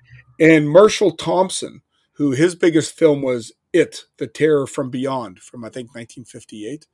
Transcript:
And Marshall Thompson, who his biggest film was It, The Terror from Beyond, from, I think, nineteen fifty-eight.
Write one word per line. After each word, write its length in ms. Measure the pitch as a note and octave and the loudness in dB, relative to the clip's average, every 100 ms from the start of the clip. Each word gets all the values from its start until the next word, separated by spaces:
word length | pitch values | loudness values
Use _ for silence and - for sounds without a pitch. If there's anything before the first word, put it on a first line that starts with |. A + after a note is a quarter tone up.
| _ - _ - | _ -20 _ 0
And 300 | D#3+ D#3 D3 | 4 4 6
Marshall 420 | E3 G#3 - F#3+ | 6 6 4 -2
Thompson, 720 | - E3 F3+ F#3 - - - _ _ _ | -2 -4 -2 -2 -4 -12 -16 _ _ _
who 180 | - C#3+ | -4 -4
his 240 | C3 F3 E3+ | 0 0 2
biggest 420 | F#3 D#3 - - | 2 2 -2 0
film 240 | D#3+ C#3+ | 2 2
was 320 | C3 B2 A2 _ _ | -2 -6 -8 _ _
It, 320 | E3+ C#3 - - - | 0 0 -4 -20 -12
The 100 | C3 | -12
Terror 400 | - D3+ D3 C3 | -2 0 0 -2
from 220 | - C3 | -8 -8
Beyond, 500 | B2 C3+ C3 G#2 F2+ | -6 -6 -6 -10 -16
from, 240 | - B2 | -20 -18
I 60 | A2 | -16
think, 260 | C3 A#2+ A#2 | -16 -16 -18
nineteen 300 | A#2 - A#2 | -20 -20 -20
fifty-eight. 640 | A#2+ - A2 G#2 D#3 _ | -20 -20 -16 -14 -16 _